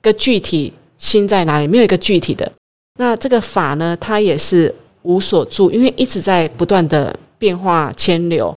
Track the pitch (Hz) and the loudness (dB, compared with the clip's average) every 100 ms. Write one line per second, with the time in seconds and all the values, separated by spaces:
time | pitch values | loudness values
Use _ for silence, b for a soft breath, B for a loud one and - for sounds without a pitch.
0 | 214 214 - 214 - 160 135 - _ _ | 0 0 0 0 -2 -4 -4 -10 _ _
1 | - 214 202 202 160 147 147 226 214 185 | 0 0 2 0 2 0 2 4 4 2
2 | - 180 - - - _ _ _ _ - | 0 0 0 -6 -6 _ _ _ _ -4
3 | 247 226 269 240 - 196 151 143 165 170 | -2 -2 0 -2 0 -2 -2 -2 -4 -4
4 | - 214 208 - - 180 160 - - _ | -4 0 0 0 2 2 2 -2 -18 _
5 | 175 180 190 233 214 - 185 208 254 262 | -2 0 2 0 0 2 2 4 0 0
6 | 254 190 185 180 160 - 175 196 160 151 | -2 -2 0 0 0 -4 0 2 2 0
7 | 127 - _ _ 208 175 190 170 143 90 | -2 -8 _ _ -2 0 0 0 -2 -2
8 | - 170 170 160 90 | 0 0 0 0 -2